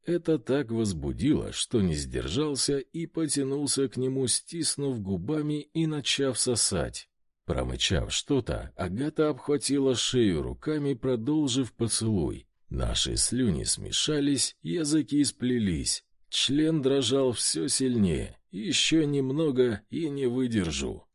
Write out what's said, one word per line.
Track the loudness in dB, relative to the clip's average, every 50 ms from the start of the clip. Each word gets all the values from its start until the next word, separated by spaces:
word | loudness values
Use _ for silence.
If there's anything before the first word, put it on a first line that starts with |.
| _ -2
Это | -2 0 2 2 0 0
так | 2 0 0 0 0 0
возбудило, | -2 0 0 0 0 -2 -2 -4 -2 0 2 2 2 2 0 -2
что | -6 -6 -4 0 2 2
не | 2 2 2
сдержался | 0 -4 -4 -4 -4 -4 -2 -2 -2 -2 -2 -2 -2 0 0 0 -2
и | -4 _ -8 -8 -8 -6
потянулся | -4 -2 -2 0 0 0 -2 -2 -2 -2 -2 0 0 0 0 0
к | 0 -2
нему, | -2 0 0 0 0 0
стиснув | 0 -2 -4 -6 -6 -4 -4 -4 -2 -2 -2 -4 -4 -4
губами | -4 -2 -2 -2 -2 -2 -2 -2 -2 -2 -4 -4
и | -6 -6 -2 -2 0
начав | 0 -2 -2 -2 -2 0 0 0 0 0 0
сосать. | 0 0 2 2 0 0 0 0 -2 -2 -6 -10 -14 _ _ _ _ _ _ _ _
Промычав | -4 -2 -2 -2 -2 -2 -2 0 0 0 0 0 0 -2
что-то, | -4 -2 0 0 0 0 0 -4 -6 -6 -8 -8 -6
Агата | -6 -4 -4 -4 -4 -2 0 0 0 0
обхватила | 0 -2 -2 -2 0 0 0 0 0 2 4 2 2
шею | 2 0 0 2 4 4 4 4 2
руками, | -2 -4 -6 -8 -4 -4 -2 -2 0 -2 -2
продолжив | -2 0 0 0 0 0 0 2 2 2 2 2 0 0 -2 -2
поцелуй. | -2 -2 0 0 0 0 2 2 2 2 0 -2 -6 -12 _ _ _ _ -8
Наши | -4 -2 -2 0 0 0 0 0 0 0
слюни | 0 0 0 2 2 2 2 0 0
смешались, | -2 -4 -4 -4 -4 -4 -2 0 0 0 0 2 2 2 0 0 -2 -4 _
языки | -8 -4 -4 -2 0 2 2 2 2 2 2 2 2
сплелись. | 2 0 -2 0 0 2 2 2 2 0 0 0 -2 -2 -4 -6 _ _ _ _ -6
Член | -4 -2 0 2 2 2 2 2 2 2
дрожал | 2 2 2 2 2 2 2 2 2 2 0
все | 0 -2 -2 -2 -2 -2 -2
сильнее. | 0 0 0 2 2 4 2 2 2 0 -2 -6 -10 -16 _ _
Еще | -10 -8 -4 -2 0 0 2 4 4 4 4
немного | 2 2 0 0 0 0 0 0 2 4 4 4 4 2 -2 -6 -8
и | -6 -4 -4 -4
не | -2 -2 -2
выдержу. | 0 0 0 0 0 2 0 0 0 -2 -4 -4 -6 -6 -8 -14 _ _